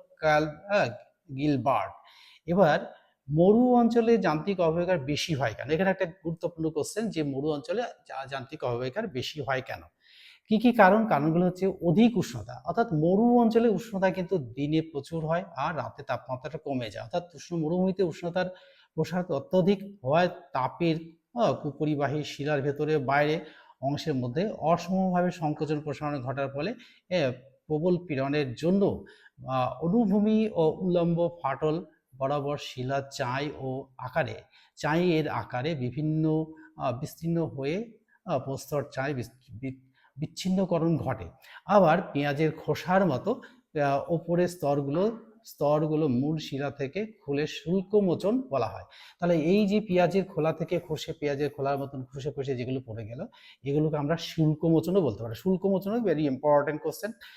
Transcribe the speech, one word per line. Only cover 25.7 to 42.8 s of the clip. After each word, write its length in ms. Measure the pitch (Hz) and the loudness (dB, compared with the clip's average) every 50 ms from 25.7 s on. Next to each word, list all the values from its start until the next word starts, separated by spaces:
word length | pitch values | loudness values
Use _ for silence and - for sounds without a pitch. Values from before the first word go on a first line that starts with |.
| 156 151 | -2 -4
প্রসারণ 420 | 143 147 135 - 151 147 147 139 123 | -4 -6 -8 -6 -6 -6 -6 -6 -6
ঘটার 260 | 131 131 143 139 135 | -6 -4 -4 -6 -6
ফলে, 260 | 131 139 156 208 254 - - - _ _ _ _ | -4 -6 -6 -6 -6 -10 -14 -20 _ _ _ _
এ, 220 | 180 175 143 127 117 - - - _ _ _ | -2 0 0 0 -2 -6 -12 -20 _ _ _
প্রবল 380 | - 151 151 165 185 180 170 180 | -4 -2 0 2 2 2 2 0
পীড়নের 480 | - 147 131 135 139 143 151 143 127 117 | -4 -4 -2 -2 0 0 0 -2 -2 -4
জন্য, 480 | - 147 170 190 202 196 151 101 - - - - - _ - _ - 127 | -2 0 2 2 4 4 2 0 -2 -8 -14 -20 -20 _ -20 _ -16 -8
আ, 280 | 127 131 131 127 117 - - | -4 -2 -2 -2 -2 -4 -2
অনুভূমি 680 | 160 175 202 240 233 190 196 214 208 220 220 220 220 214 | -2 2 2 2 2 4 2 2 4 4 4 2 2 0
ও 280 | - 170 160 160 156 - | 0 2 2 2 0 0
উল্লম্ব 580 | 190 180 175 175 170 170 170 170 175 170 170 - | 0 0 2 2 2 2 2 2 0 0 -2 -4
ফাটল 440 | - 135 135 131 156 156 156 175 190 - _ _ _ _ - | -4 -4 -4 -2 0 -2 -2 -2 -6 -10 _ _ _ _ -8
বরাবর 400 | 131 135 135 143 147 135 143 147 | -4 -2 -2 -2 -2 -2 -4 -6
শিলা 520 | 139 - - - 131 123 127 135 139 139 135 | -6 -8 -12 -10 -8 -4 -4 -2 -4 -4 -6
চাই 400 | - - 131 123 127 139 147 151 - - | -6 -6 -4 -4 -2 -4 -4 -6 -6 -8
ও 280 | 135 131 131 135 - - _ | -8 -8 -8 -8 -10 -12 _
আকারে, 380 | - 123 127 - 165 139 110 107 - - _ _ _ _ _ _ | -14 -14 -4 -2 -2 -2 -2 -6 -12 -16 _ _ _ _ _ _
চাই 360 | - - 143 156 170 180 180 | -6 -2 0 2 2 4 4
এর 160 | 160 156 147 | 2 2 0
আকারে 480 | 135 104 117 107 - - 123 123 120 127 | 0 -4 -6 -6 -4 -6 -4 -4 -4 -4
বিভিন্ন, 720 | 131 123 123 123 156 151 156 156 156 156 156 156 156 156 156 - - - - _ | -4 -4 -4 -4 -2 -2 0 0 2 2 2 2 0 -2 -4 -8 -16 -20 -20 _
আ, 140 | - 143 135 | -6 -6 -4
বিস্তীর্ণ 540 | 117 123 147 - - - 160 165 170 165 160 | -4 -4 -8 -10 -10 -8 -4 -2 0 0 -2
হয়ে, 460 | 123 113 135 135 143 165 208 240 233 - _ _ _ _ _ _ | -2 -4 -6 -4 -4 -4 -4 -6 -8 -12 _ _ _ _ _ _
আ, 140 | 185 156 135 | -4 -4 -4
প্রস্তর 440 | 131 135 135 120 - - 156 143 123 - | -2 -4 -8 -8 -8 -6 -4 -4 -4 -4
চাই 220 | - 135 131 147 143 | -6 -6 -4 -4 -4
বিস-, 460 | 123 113 - - _ _ - 104 110 | -4 -6 -8 -12 _ _ -20 -14 -10
বি-, 320 | 135 131 131 - _ _ _ _ _ _ _ | -10 -10 -10 -12 _ _ _ _ _ _ _
বিচ্ছিন্নকরণ 800 | 135 156 - - - - 185 185 196 190 170 175 160 160 165 165 | -10 -10 -8 -8 -6 -4 -2 0 0 0 0 0 0 2 2 2
ঘটে। 280 | 131 - 131 131 - - - - _ _ - - - - | 0 0 -4 -6 -6 -8 -14 -16 _ _ -20 -20 -16 -2
আবার 360 | 165 196 208 185 151 160 190 185 - - | 4 6 8 8 8 6 4 2 -2 -4
পেঁয়াজের 380 | 143 143 143 143 139 160 151 | -2 -2 -2 0 2 0 0
খোসার 540 | 156 - - 156 135 - | 0 -2 -4 -4 -4 -2